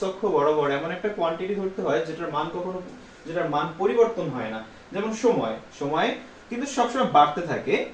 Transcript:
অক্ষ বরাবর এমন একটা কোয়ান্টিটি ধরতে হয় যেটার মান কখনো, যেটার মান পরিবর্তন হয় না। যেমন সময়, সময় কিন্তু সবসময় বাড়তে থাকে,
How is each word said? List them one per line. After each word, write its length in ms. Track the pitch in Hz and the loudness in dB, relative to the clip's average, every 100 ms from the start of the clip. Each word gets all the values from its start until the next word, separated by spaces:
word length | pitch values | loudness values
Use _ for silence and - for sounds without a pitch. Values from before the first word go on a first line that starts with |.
| 190 | -4
অক্ষ 140 | 185 208 156 | -2 2 4
বরাবর 320 | 143 151 139 139 | 4 4 2 0
এমন 120 | 165 185 | -2 -4
একটা 120 | 208 202 | -4 -2
কোয়ান্টিটি 360 | 165 165 185 202 | -2 -2 -4 -2
ধরতে 200 | 190 - 175 | -4 -2 0
হয় 160 | 147 160 | 0 0
যেটার 220 | 156 165 - | -6 -4 -2
মান 120 | 160 175 | -4 -4
কখনো, 240 | 180 185 - - - - 151 | -6 -6 -10 -14 -20 -16 -8
যেটার 200 | 170 165 147 | -4 0 0
মান 120 | 160 165 | -2 0
পরিবর্তন 460 | 196 240 220 185 156 127 | 2 4 4 4 -4 -4
হয় 160 | 110 110 | -6 -8
না। 60 | - - - | -12 -18 -10
যেমন 180 | 185 220 220 | -6 -4 2
সময়, 320 | 247 - 113 110 - - | 2 4 0 -6 -12 -8
সময় 300 | 139 160 - - - - - | -4 0 0 -2 -10 -20 -10
কিন্তু 160 | 240 269 - | -6 -4 0
সবসময় 320 | 233 262 233 - | 0 2 4 6
বাড়তে 240 | 147 - 160 | 6 4 -4
থাকে, 240 | 131 131 190 - | -2 0 0 0